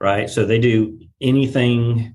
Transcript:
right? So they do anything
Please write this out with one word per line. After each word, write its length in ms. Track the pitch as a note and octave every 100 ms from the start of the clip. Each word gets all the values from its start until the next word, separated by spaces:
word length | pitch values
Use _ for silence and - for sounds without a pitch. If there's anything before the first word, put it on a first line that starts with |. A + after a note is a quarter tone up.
right? 280 | G2 G2+ -
So 160 | A#2
they 140 | G#2 A2+
do 400 | A#2+ A2 G#2+ - - _
anything 920 | C3 C3+ C3+ C3+ B2 A#2+ A#2+ A#2 A2+